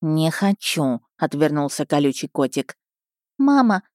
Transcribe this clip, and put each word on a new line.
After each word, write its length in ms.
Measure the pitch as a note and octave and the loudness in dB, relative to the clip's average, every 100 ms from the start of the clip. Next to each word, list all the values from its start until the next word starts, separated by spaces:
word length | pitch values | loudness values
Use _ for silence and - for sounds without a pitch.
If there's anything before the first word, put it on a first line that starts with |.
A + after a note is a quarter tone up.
«Не 300 | D#3+ D#3 D#3+ | -2 0 0
хочу», 720 | - G3 G3+ - - C#3 A#2 - - | 0 0 0 -4 -2 -2 -4 -8 -6
отвернулся 680 | D#3 C#3+ D3+ D3 C#3+ - | -4 0 0 0 -4 -4
колючий 440 | D3 D3 C#3+ C3 - | -2 0 0 -2 -6
котик. 480 | - C3 - - - _ _ _ _ _ - | -4 -2 -2 -8 -10 _ _ _ _ _ 0
«Мама, 440 | C#4 C#4 B3 F#3+ - | 2 4 4 0 -4